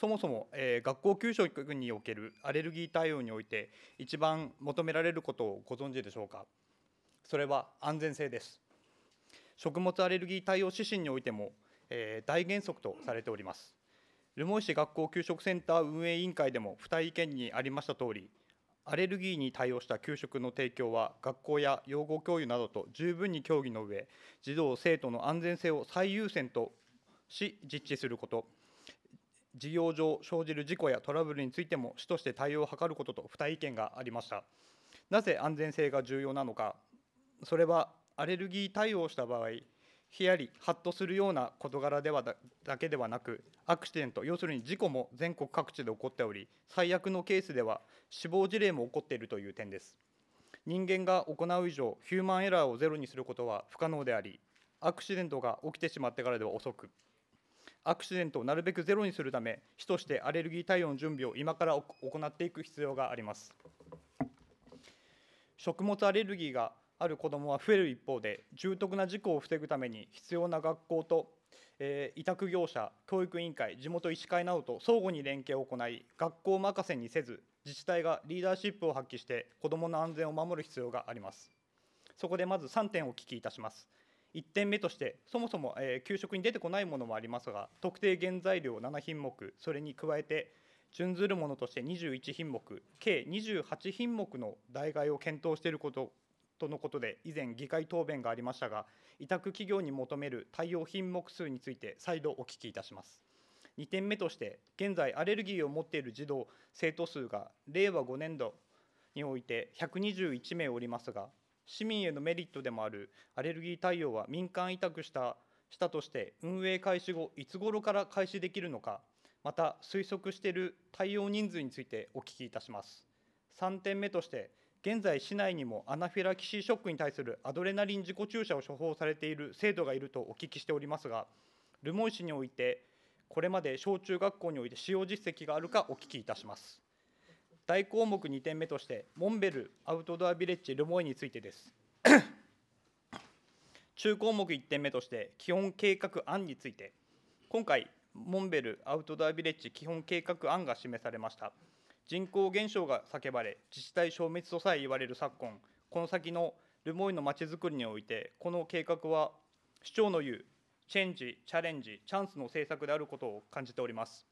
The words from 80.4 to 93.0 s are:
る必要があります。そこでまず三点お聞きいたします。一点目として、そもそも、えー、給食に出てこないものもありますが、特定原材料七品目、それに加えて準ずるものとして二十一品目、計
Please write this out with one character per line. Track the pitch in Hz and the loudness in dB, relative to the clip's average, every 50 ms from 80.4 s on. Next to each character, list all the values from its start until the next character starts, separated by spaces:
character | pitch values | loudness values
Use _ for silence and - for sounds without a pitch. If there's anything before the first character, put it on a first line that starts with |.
| 165 170 175 156 | -2 0 -2 -4
る | 151 | -4
必 | - - 131 | -6 -6 -6
要 | 120 120 | -4 -2
が | 117 143 - - | -4 -4 -4 -6
あ | |
り | 117 110 | -8 -8
ま | 98 95 | -10 -10
す。 | - - - - _ _ _ _ _ _ _ _ _ _ - - - | -12 -14 -18 -20 _ _ _ _ _ _ _ _ _ _ -20 -20 -8
そ | - 196 170 | -6 -2 -2
こ | 185 | 0
で | 175 180 | 0 2
ま | 185 196 175 | 2 0 0
ず | 143 127 | -2 0
三 | - 233 208 202 | 0 0 0 2
点 | 190 170 151 123 | 0 -2 -2 -2
お | |
聞 | 113 - - | -6 -8 -10
き | - 127 | -10 -8
い | 113 | -8
た | - 110 | -6 -8
し | - 123 | -6 -6
ま | 113 107 | -8 -10
す。 | - - - _ _ _ _ _ _ _ _ _ - | -10 -12 -20 _ _ _ _ _ _ _ _ _ -14
一 | 160 | -14
点 | 156 - - 202 202 202 | -12 -4 0 0 2 2
目 | 208 208 | 2 0
と | 208 - | 0 -2
し | - | -2
て、 | - 143 110 - - _ | -4 -4 -4 -4 -8 _
そ | - - 233 | -6 -4 -2
も | 233 | -2
そ | 233 214 165 | -2 -2 -4
も、 | 139 120 - 123 | -4 -4 -4 -4
え | 135 131 123 131 | -2 -2 -2 -4
ー、 | - | -4
給 | - 202 | -4 -4
食 | 190 - - 196 | -4 -4 -4 -2
に | 185 | 0
出 | 185 240 | 0 0
て | 226 - | 0 0
こ | - 170 | -2 -2
な | 185 202 | 0 0
い | 196 | 0
も | 170 147 131 | -2 -2 -4
の | 120 | -4
も | 113 110 | -4 -4
あ | 110 | -4
り | 113 113 | -4 -4
ま | 120 120 | -6 -6
す | - 127 | -6 -6
が、 | 104 101 - - _ _ | -6 -6 -8 -8 _ _
特 | - 180 180 - | -4 -4 -2 2
定 | 208 190 185 | 4 4 4
原 | 160 175 185 185 180 | 4 2 0 -2 0
材 | 175 190 190 175 | 2 2 2 2
料 | 143 123 113 107 | 0 -2 -4 -4
七 | 120 135 151 147 | -4 -6 -6 -6
品 | 147 165 160 147 | -6 -6 -6 -6
目、 | 139 127 - - 101 - - _ | -6 -6 -8 -10 -12 -14 -14 _
そ | - 170 | -6 -4
れ | 147 143 | -4 -4
に | 151 151 135 | -6 -8 -8
加 | - 160 156 147 | -4 -2 0 0
え | 151 | 0
て | 151 - 156 151 - - - _ _ _ _ _ _ _ | 0 0 -2 -2 -2 -4 -10 _ _ _ _ _ _ _
準 | - - 175 185 180 | -6 -2 -2 0 2
ず | 175 202 185 | 2 2 2
る | 196 | 2
も | 175 156 143 | 2 0 -2
の | 135 | -2
と | - 127 | -2 -4
し | - - | -4 -4
て | - | -4
二 | 120 156 180 | -4 -4 -4
十 | 165 170 151 131 | -4 -2 -4 -4
一 | 127 - 139 | -4 -6 -6
品 | 127 - 165 151 | -6 -6 -4 -4
目、 | 123 110 - - 104 - - _ _ | -4 -6 -8 -10 -14 -14 -14 _ _
計 | - | 0